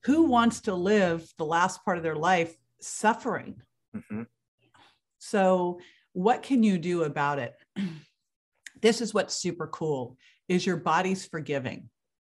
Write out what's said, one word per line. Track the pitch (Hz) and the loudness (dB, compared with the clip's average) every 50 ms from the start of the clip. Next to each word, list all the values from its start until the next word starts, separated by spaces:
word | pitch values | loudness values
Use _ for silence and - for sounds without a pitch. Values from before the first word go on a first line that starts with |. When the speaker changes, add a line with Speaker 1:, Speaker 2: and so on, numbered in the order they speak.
| - | -2
Speaker 1:
who | - 285 320 330 | 2 4 4 4
wants | 294 247 233 233 233 226 - | 4 4 4 4 4 2 0
to | - 220 185 | -4 -4 -2
live | 180 175 196 214 208 190 175 165 165 165 - _ | 0 2 2 4 4 4 2 2 -2 -6 -10 _
the | - 165 | -6 -4
last | 151 165 170 175 185 - - - | 0 2 2 2 0 0 -4 -2
part | 208 180 | -2 -2
of | 175 165 | -2 -2
their | 160 156 | -4 -2
life | 151 156 180 190 175 165 165 - _ _ _ _ _ | 0 2 4 4 4 2 -2 -6 _ _ _ _ _
suffering? | - - - - - 214 202 208 - 247 185 123 - - - - - _ _ _ _ _ - | -14 -12 -6 0 0 0 0 0 -4 -6 -6 -6 -8 -12 -16 -18 -20 _ _ _ _ _ -16
Speaker 2:
Mm-hmm. | 107 - - 107 110 117 - _ _ _ _ _ _ _ _ _ _ - _ _ _ _ _ _ _ | -16 -12 -10 -10 -10 -10 -12 _ _ _ _ _ _ _ _ _ _ -20 _ _ _ _ _ _ _
Speaker 1:
So | - - - 202 190 185 185 185 180 175 175 - - - _ _ _ _ - | -8 -2 2 4 4 4 4 4 2 0 -4 -6 -12 -20 _ _ _ _ -6
what | 185 180 220 240 - | 0 2 2 2 2
can | - - 269 240 220 | 0 2 4 4 6
you | 214 190 175 | 4 4 2
do | 151 180 175 170 160 | 0 -2 -2 0 -2
about | 151 143 151 143 143 147 139 | -2 -2 -2 -2 0 -2 -2
it? | 123 117 - _ _ _ _ | -6 -8 -10 _ _ _ _
<clears throat> | 196 202 175 160 151 151 _ _ _ _ _ _ _ _ _ _ _ _ - - - | -6 -6 -6 -8 -10 -16 _ _ _ _ _ _ _ _ _ _ _ _ -20 -6 2
This | - 226 226 - | 2 2 2 2
is | 233 208 214 | -2 -2 -2
what's | 202 175 - - | -2 -2 -2 -6
super | - - 175 165 - 156 | -6 -4 -6 -4 -6 -8
cool, | 156 - - 165 156 143 131 123 123 - _ _ _ _ _ _ | -10 -8 -6 -4 -4 -4 -4 -6 -8 -12 _ _ _ _ _ _
is | - 180 180 - | -2 -2 0 0
your | 196 180 | 0 -2
body's | 156 - 170 160 175 185 190 190 190 - | -2 0 0 2 2 2 0 -2 -4 -6
forgiving. | - - 165 143 131 143 139 127 120 - - - - _ _ _ _ _ _ _ | -8 -10 -10 -6 -4 -4 -4 -4 -6 -8 -10 -14 -20 _ _ _ _ _ _ _